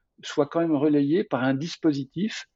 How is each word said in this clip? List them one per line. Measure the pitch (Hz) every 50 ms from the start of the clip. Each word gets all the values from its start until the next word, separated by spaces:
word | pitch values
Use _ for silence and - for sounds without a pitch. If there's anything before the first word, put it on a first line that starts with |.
| _ _ _ _ -
soient | - - - 143
quand | 139 - 165
même | 170 165 156
relayées | 139 139 156 147 147 143 139 156 190 214
par | - - 127 123
un | 135 135
dispositif | 135 147 175 - - - 165 147 139 135 - _ 160 190 220 - - - _ _